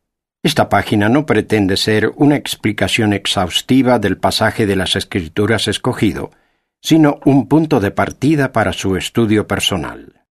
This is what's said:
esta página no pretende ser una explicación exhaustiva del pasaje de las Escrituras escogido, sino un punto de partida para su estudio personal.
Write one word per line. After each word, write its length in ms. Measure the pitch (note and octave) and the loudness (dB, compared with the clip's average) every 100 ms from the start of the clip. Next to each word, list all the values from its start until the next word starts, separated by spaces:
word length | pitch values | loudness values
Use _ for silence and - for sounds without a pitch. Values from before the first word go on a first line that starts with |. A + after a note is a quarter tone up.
| _ _ _ _ | _ _ _ _
esta 280 | E3 - G#2 | -2 0 0
página 400 | G2+ - G#2+ G#2 | 0 0 0 2
no 160 | C#3 E3 | 0 2
pretende 500 | G#2+ - G#2+ F#2+ G2 | 0 0 0 0 0
ser 340 | - G#2+ G#2 - | 0 0 0 2
una 200 | D3 C#3+ | 2 2
explicación 760 | - - A2 G#2 G2 - G#2+ | -4 -6 -6 -2 -2 0 0
exhaustiva 880 | G2+ - G2+ F2 - - C3 B2 A#2+ | 0 -2 -4 -2 -4 0 2 4 2
del 180 | G2+ F#2 | 0 -2
pasaje 480 | A#2 - A2 - | -2 0 -2 0
de 120 | G#2 F#2+ | -2 -2
las 200 | F2 G2+ | -2 -4
Escrituras 720 | - G2+ D#2+ - G#2 A2 A2 | -4 -6 -4 -2 0 0 -2
escogido, 640 | - B2+ A#2 A2+ F#2 - _ _ _ _ _ | -4 -4 -2 -2 -2 -10 _ _ _ _ _
sino 400 | - D#3+ D3 C#3+ C#3+ | 2 4 4 2 2
un 220 | C3+ A2+ | 2 2
punto 320 | D3+ D#3 C3+ | 0 2 0
de 100 | G2 | 0
partida 600 | C#3+ G2 - C3+ D3+ C3+ | -2 -4 -2 0 0 0
para 220 | A2+ G2 | 0 -2
su 240 | - G2 F2+ | -2 -2 -2
estudio 500 | - A#2 A2+ G#2+ - | -2 -2 2 2 0
personal. 760 | F#2+ - F3 C#3+ - - _ _ | -2 -2 -4 -6 -12 -20 _ _